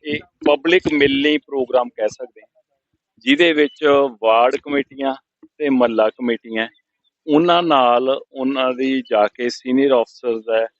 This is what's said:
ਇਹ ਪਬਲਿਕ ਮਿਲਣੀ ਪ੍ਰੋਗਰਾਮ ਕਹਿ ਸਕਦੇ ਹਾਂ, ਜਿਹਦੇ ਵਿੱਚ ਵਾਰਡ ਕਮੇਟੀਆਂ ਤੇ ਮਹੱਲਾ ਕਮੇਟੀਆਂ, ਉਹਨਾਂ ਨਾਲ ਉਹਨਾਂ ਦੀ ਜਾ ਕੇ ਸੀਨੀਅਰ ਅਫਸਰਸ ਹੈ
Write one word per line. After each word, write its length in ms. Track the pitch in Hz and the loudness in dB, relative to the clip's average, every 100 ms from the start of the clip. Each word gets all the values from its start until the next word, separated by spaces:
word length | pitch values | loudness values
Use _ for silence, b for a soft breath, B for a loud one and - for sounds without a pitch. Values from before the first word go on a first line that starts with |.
ਇਹ 140 | 151 147 - _ 151 | -8 -10 -10 _ -2
ਪਬਲਿਕ 360 | 143 165 170 160 | 0 2 0 0
ਮਿਲਣੀ 460 | 151 143 139 147 151 | 0 0 2 0 -2
ਪ੍ਰੋਗਰਾਮ 500 | _ 139 127 127 123 | _ -6 0 0 -2
ਕਹਿ 200 | - 107 | -4 -6
ਸਕਦੇ 320 | - 127 - | -6 -18 -18
ਹਾਂ, 220 | _ _ _ _ _ _ _ _ | _ _ _ _ _ _ _ _
ਜਿਹਦੇ 280 | 113 143 170 | -2 2 2
ਵਿੱਚ 320 | 151 147 - 151 143 139 110 | 2 -2 0 2 2 0 -2
ਵਾਰਡ 340 | 110 113 123 139 | 2 4 2 0
ਕਮੇਟੀਆਂ 580 | 147 143 131 135 135 131 _ _ - _ | -4 -6 -6 -8 -8 -8 _ _ -20 _
ਤੇ 100 | 147 | -2
ਮਹੱਲਾ 380 | 131 120 110 110 | 0 0 2 -2
ਕਮੇਟੀਆਂ, 580 | - 123 113 117 113 113 _ _ _ _ _ 160 | -2 -6 -6 -6 -8 -8 _ _ _ _ _ 0
ਉਹਨਾਂ 360 | 147 175 170 | 2 2 0
ਨਾਲ 460 | 170 143 123 120 131 | 2 2 4 2 0
ਉਹਨਾਂ 640 | 139 - 135 131 139 127 | -4 -6 -8 -6 -2 -4
ਦੀ 280 | 127 135 131 120 | -2 -2 -4 -2
ਜਾ 160 | 110 104 | 0 0
ਕੇ 220 | - 120 | -2 -8
ਸੀਨੀਅਰ 520 | - 127 127 139 127 | -6 -2 0 2 2
ਅਫਸਰਸ 480 | 113 - 123 113 113 | -2 -6 -6 -6 -2
ਹੈ 120 | 113 113 | -2 -2